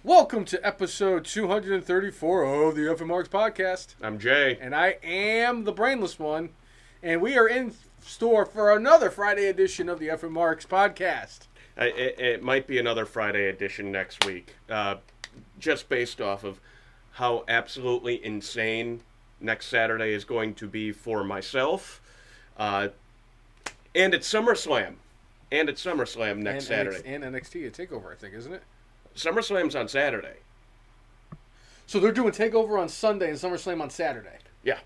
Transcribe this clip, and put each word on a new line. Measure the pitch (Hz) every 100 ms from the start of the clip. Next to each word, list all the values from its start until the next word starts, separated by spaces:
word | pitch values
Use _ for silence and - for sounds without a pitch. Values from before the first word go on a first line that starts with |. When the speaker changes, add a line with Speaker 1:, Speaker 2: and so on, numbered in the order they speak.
Speaker 1:
Welcome | 247 349 254 233 185
to | - 202
episode | 196 180 - 196 180
two | 156 208 196
hundred | 208 190
and | 190 -
thirty-four | 185 202 - 156 185
of | 135 143 156 151
the | 151
F | 160
M | 160
Marks | 180 170
Podcast. | 196 220 214 190 185 - -
Speaker 2:
I'm | 110 107
Jay. | 113 143 135 117
Speaker 1:
And | 127 147
I | 185 -
am | 160 180 208 226 233 240
the | 208
brainless | 180 240 262 180 -
one. | 151 156 165 - - - - -
And | 175 165
we | 214 269
are | 226
in | 247 240 - - -
store | - - 233 220 202
for | 214 208 214
another | 240 330 214
Friday | - 202 202 196
edition | 185 190 - 175
of | 170
the | 156
F | 160 165
M |
Marks | 160 170 160 -
Podcast. | 185 202 190 185 135 98 - - - - -
Speaker 2:
I, | 120
it, | 117 127 -
it | 123 117
might | 123 135 135
be | 127
another | 117 113 107
Friday | 113 104 101 98
edition | 95 98 - 101
next | 98 95 - 98
week, | 92 - - -
uh, | 110 101 98 - - - 127 - -
just | 156 143 -
based | 127 120 -
off | 104 98
of | 104 95 - - - - -
how | - 123 117 -
absolutely | 117 - 135 123 123 120 120 110
insane | 107 - 120 110 113 117 117 - - - -
next | 107 110 -
Saturday | 120 113 110 110
is | 104 -
going | 117 110 101
to | 107
be | 107 107
for | 104 120 107
myself. | 98 98 - 135 139 190 - - - - - - - -
Uh, | 107 98 101 - - _ _ _ _ _ - - - 170
and | 190
it's | 170 -
SummerSlam. | 214 233 220 160 127 92 85 - - - - -
And | 143 151
it's | -
SummerSlam | 180 160 117 113 107 104
next | 104 139 131
Speaker 1:
And | 107
N | 98
X, | 92
Speaker 2:
Saturday. | 131 139
Speaker 1:
and |
N | 131
X | 131 -
T | 175 151
at |
TakeOver, | - 180 131 90
I | -
think, | 101 107
isn't | 127
it? | 185 - - - _ - -
Speaker 2:
SummerSlam's | 165 208 - 196 156 135
on | 110
Saturday. | 139 143 110 - - - - _ _ _ _ _ - - - - _ - - -
Speaker 1:
So | 202
they're | 208
doing | 226 226
TakeOver | 196 220 220 220 208
on | 165
Sunday | - 220 202 170
and | 143
SummerSlam | 180 175 185 170
on | 143
Saturday? | - 165 113 95 - - -
Speaker 2:
Yeah. | 123 -